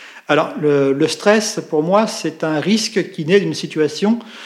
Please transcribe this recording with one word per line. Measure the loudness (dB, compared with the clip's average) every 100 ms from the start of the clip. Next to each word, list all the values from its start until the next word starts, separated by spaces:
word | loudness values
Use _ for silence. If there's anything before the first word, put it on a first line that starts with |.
| -20 -12 0
Alors, | 0 0 -2
le, | 0 2 2
le | 2 0
stress, | 0 2 2 2 -6 -2
pour | 0
moi, | 2 2 2
c'est | -4 -8 -4 -4
un | -2
risque | 0 0 0 -4 -4
qui | -6 2
naît | 2
d'une | 2
situation | -6 -6 -2 -2 0 0 0 -4 -18